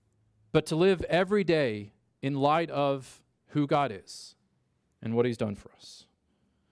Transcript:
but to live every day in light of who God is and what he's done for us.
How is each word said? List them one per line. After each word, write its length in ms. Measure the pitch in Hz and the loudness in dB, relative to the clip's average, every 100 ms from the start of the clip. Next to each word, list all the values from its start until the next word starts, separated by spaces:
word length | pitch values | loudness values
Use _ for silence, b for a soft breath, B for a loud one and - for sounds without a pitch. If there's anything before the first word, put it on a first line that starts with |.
| _ _ _ _ _ | _ _ _ _ _
but 160 | 160 - | -2 0
to 100 | 160 | 2
live 260 | 185 180 - | 2 2 0
every 360 | 160 185 208 | 0 2 0
day 480 | 175 160 135 107 104 _ _ _ | 2 2 0 -2 -10 _ _ _
in 120 | 139 | -4
light 360 | 139 143 156 170 | 0 2 2 0
of 520 | 143 143 139 127 - _ _ _ | -2 -2 -2 -8 -20 _ _ _
who 180 | 147 143 | -2 0
God 260 | 151 139 | 2 0
is 420 | 98 - - - - _ _ _ _ _ _ | -4 -14 -18 -20 -20 _ _ _ _ _ _
and 140 | 113 | -4
what 120 | 117 120 | 0 0
he's 120 | 113 | 0
done 160 | 110 | -4
for 160 | 101 - _ | -6 -14 _
us. 300 | - - - _ _ _ _ _ _ | -20 -20 -20 _ _ _ _ _ _